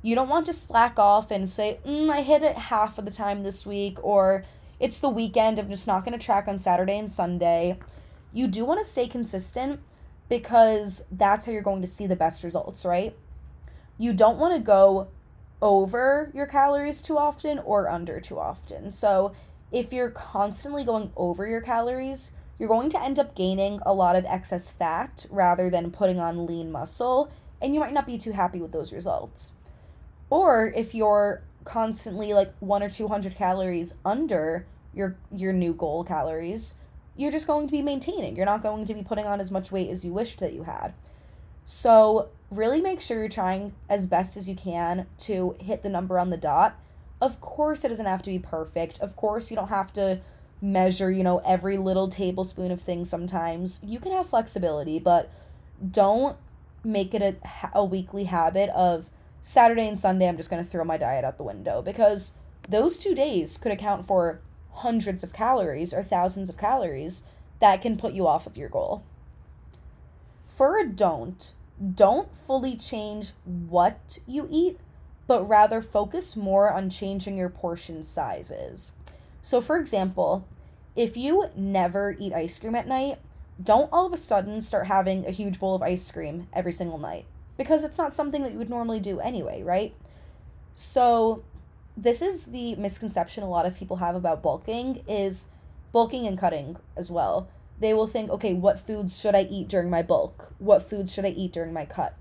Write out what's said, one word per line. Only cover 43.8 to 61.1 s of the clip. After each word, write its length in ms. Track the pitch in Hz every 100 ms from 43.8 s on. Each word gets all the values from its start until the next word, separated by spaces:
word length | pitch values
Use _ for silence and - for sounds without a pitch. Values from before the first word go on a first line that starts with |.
| -
as 180 | 202 185
best 300 | 180 185 208
as 100 | 185
you 80 | 185
can 500 | 190 170 170 180 185 -
to 400 | - 190 180 -
hit 240 | 185 214
the 60 | 202
number 280 | 185 185 185
on 120 | 180
the 80 | 165
dot. 420 | 151 147 214 - - - - -
Of 220 | 262 -
course, 420 | - - 302 302
it 60 | 262
doesn't 160 | 220 208
have 180 | 185
to 60 | 202
be 100 | 185
perfect. 600 | 185 160 160 170 165 -
Of 180 | 202 -
course, 320 | 214 214 226
you 60 | 226
don't 100 | 196
have 240 | 202 190
to 280 | - 196 185 - - - -
measure, 500 | 202 190 190 185 190
you 120 | 190
know, 160 | 180 180
every 360 | - 185 190 196
little 320 | 190 190 190
tablespoon 640 | 185 185 185 185 - 180
of 80 | 180
things 300 | - 175 175
sometimes. 720 | 170 180 180 165 165 185 -
You 160 | 202 233
can 140 | 370
have 140 | 370 359
flexibility, 720 | 233 226 - 175 151 151 156
but 320 | 180 175 - - - - - - 190
don't 460 | 214 196 226 277 285 - - - - 226
make 280 | 214 185
it 80 | 226
a 140 | 196 190 -
ha-, 260 | - -
a 100 | 202
weekly 400 | 196 190 185 196
habit 460 | 185 175 165 185 202
of, 400 | - 180 170 - - - -
"Saturday 480 | - 269 233 233 220
and 100 | 202
Sunday, 300 | 196 185 180
I'm 80 | 170
just 120 | -
gonna 140 | 170
throw 220 | 175 175 165
my 100 | 160
diet 300 | 127